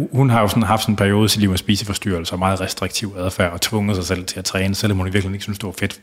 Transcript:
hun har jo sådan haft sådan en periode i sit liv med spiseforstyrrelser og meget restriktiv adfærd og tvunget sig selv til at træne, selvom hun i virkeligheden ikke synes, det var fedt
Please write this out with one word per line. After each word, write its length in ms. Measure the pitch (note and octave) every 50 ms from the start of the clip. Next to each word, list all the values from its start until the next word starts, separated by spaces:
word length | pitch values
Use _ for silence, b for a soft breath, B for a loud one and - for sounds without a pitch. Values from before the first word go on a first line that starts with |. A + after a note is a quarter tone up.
| C#3+ -
hun 180 | - B2 C3+ C3
har 100 | A2+ A#2
jo 80 | G#2+ G2+
sådan 140 | - B2
haft 200 | A2 G2 A2+ A2
sådan 100 | - -
en 40 | G#2
periode 280 | G2+ G2+ G2 G2+ G#2 A2
i 40 | G#2
sit 120 | - G#2
liv 100 | G#2 G2
med 80 | F#2 F#2
spiseforstyrrelser 720 | - - G#2 G2 G#2+ G2 G2 - - G2+ F#2 E2+ E2+ -
og 60 | G2 F2+
meget 220 | F#2 F#2+ G2 F2+
restriktiv 540 | F#2 - - - G2 F#2 - - A2+ G2 G2
adfærd 360 | F#2 F2+ F#2+ - - F#2+ F2
og 80 | E2+ E2+
tvunget 360 | - - A#2 G#2+ G2+ G2+ G#2
sig 80 | F#2 F2
selv 200 | F2 F#2 F2 F2+
til 140 | - - F#2+
at 60 | F2+
træne, 300 | - - F#2+ F#2+ F#2+ F#2+
selvom 240 | - - G#2+ G2+ F#2
hun 80 | F#2
i 40 | F#2
virkeligheden 240 | F#2 G#2 F#2+ F#2+ G2
ikke 80 | G2+
synes, 160 | - - G#2 -
det 80 | -
var 60 | F#2+
fedt 280 | F2 - G2+ G2 - -